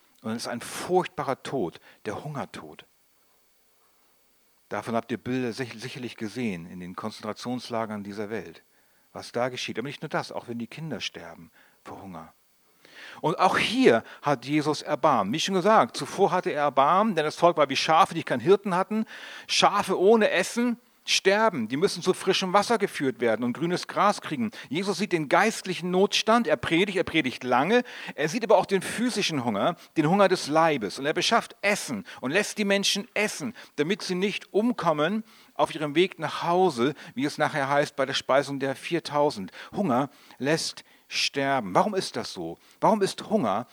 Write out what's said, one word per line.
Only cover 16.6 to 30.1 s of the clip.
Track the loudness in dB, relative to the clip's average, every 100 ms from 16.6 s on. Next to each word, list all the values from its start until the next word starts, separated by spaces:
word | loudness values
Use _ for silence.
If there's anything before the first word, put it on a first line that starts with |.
Erbarmen, | 0 4 4 4 2 2
denn | -2
das | 4
Volk | 4 6
war | 2
wie | 2
Schafe, | 4 6 4
die | 2
keinen | -2 0
Hirten | 4 4 4 -2
hatten. | 0 -2 -4 -10 -16 -14 -4
Schafe | 4 4 4 0 4
ohne | 6 6 6
Essen | 2 0 -2 -2 -2 _ _ -2
sterben, | 2 2 4 2 0 -2
die | 0
müssen | 0 0
zu | -2
frischem | 0 0 0 2
Wasser | 2 4 0
geführt | 0 -2 -2 0
werden | 0 2
und | 0
grünes | -2 -2 -2 -4
Gras | 2 2 2
kriegen. | -4 -4 -4 -6 -6
Jesus | -4 -2 -2
sieht | 0
den | 0 2
geistlichen | 4 4 0 -6 -6 0
Notstand, | 2 4 2 4 4 4
er | 0
predigt, | 2 2 2 0
er |
predigt | 0 0 0 -2
lange, | 2 2 4 2 0 -12 -12 -4
er | -2
sieht | -2 4
aber | 4
auch | 4
den | 0
physischen | -2 -4 -2 0 -2 0
Hunger, | -2 0 0 -2 -6 0
den |
Hunger | 4